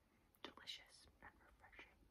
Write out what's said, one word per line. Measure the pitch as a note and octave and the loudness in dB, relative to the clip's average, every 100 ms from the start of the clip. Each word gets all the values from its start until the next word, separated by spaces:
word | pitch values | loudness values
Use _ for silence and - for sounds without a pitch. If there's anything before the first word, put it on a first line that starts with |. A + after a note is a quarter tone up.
| - - - - | -14 -14 -14 2
Delicious | - - - - - - - - | 4 4 6 6 4 -4 -8 -2
and | - - - | -2 -2 -6
refreshing. | - - - - - - | -8 -4 -2 -2 -4 -10